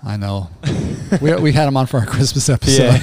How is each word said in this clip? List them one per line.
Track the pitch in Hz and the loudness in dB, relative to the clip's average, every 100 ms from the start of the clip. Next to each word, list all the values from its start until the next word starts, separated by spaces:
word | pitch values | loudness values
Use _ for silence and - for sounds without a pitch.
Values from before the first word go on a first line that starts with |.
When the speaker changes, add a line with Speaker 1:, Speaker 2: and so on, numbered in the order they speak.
| - | -8
Speaker 1:
I | 104 | -6
know. | 101 98 92 - | -4 -6 -8 -8
Speaker 2:
<laughs> | - - - - - 180 | -6 -4 -4 -8 -4 -2
Speaker 1:
We, | 139 170 | 0 2
we | 160 | 2
had | 143 147 | 2 2
him | 135 | 2
on | 131 | 0
for | 139 | 0
our | 107 | -2
Christmas | - 135 143 - | 0 0 0 0
episode. | 127 143 135 127 123 | 0 2 4 4 4